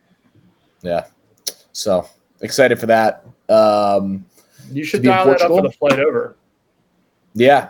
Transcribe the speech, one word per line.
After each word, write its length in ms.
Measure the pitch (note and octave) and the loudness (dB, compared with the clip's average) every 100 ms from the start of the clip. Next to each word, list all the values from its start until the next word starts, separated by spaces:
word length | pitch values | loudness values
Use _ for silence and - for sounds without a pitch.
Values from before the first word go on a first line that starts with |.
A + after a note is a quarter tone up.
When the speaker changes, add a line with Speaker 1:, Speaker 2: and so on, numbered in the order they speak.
| _ _ _ _ _ _ _ _ | _ _ _ _ _ _ _ _
Speaker 1:
Yeah. 220 | F2+ E2+ - _ _ _ - - _ | -8 -6 -8 _ _ _ -16 -16 _
So 340 | - G#2+ F#2 E2+ _ _ _ | -10 -4 -4 -4 _ _ _
excited 380 | A2 - B2+ A#2+ | -6 0 0 0
for 80 | A2+ | 0
that. 380 | A2+ A2 - - _ - | 0 0 -4 -12 _ 0
Um, 760 | A2 G#2+ G#2 G2+ G2+ G2 G2 - _ _ _ - | 2 2 2 0 -2 -4 -8 -12 _ _ _ -14
Speaker 2:
You 140 | C3+ | -12
should 140 | D3+ G3+ | -8 -2
Speaker 1:
to 40 | |
be 60 | B2+ | 0
in 60 | |
Speaker 2:
dial 120 | F#3 F#3 | 2 2
that 80 | |
up 60 | F3 | 2
for 60 | F3 | 2
Speaker 1:
Portugal? 220 | F3 F#3+ | 0 -2
Speaker 2:
the 60 | - C#3+ C3 | -2 -2 0
flight 20 | |
over. 360 | D3+ A#2+ B2 - _ _ _ _ _ _ _ _ _ | -2 -4 -8 -14 _ _ _ _ _ _ _ _ _
Speaker 1:
Yeah. 340 | G#2+ B2+ C#3 | 0 4 4